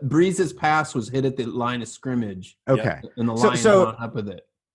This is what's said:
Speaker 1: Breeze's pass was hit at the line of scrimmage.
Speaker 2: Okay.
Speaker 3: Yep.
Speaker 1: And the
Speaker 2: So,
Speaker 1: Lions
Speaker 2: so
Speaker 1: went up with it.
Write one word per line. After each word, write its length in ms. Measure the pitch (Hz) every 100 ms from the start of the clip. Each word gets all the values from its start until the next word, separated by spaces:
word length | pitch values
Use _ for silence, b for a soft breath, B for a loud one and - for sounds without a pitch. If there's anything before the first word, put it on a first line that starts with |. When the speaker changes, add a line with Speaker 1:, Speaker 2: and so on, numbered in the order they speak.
Speaker 1:
Breeze's 500 | 135 147 185 175 165
pass 400 | - 156 156 147
was 160 | 131 110
hit 160 | 131 135
at 100 | 135
the 80 | 113
line 360 | 117 120 123
of 60 | 113
scrimmage. 720 | - 135 123 107 92 98 _ -
Speaker 2:
Okay. 320 | 131 110 73
Speaker 3:
Yep. 120 | - -
Speaker 1:
And 120 | 117
the 60 | 113
Speaker 2:
So, 120 | 196
Speaker 1:
Lions 120 | 120
Speaker 2:
so 220 | 113 98 110
Speaker 1:
went 140 | 113
up 120 | 117 120
with 140 | 101
it. 180 | 87 _ _ _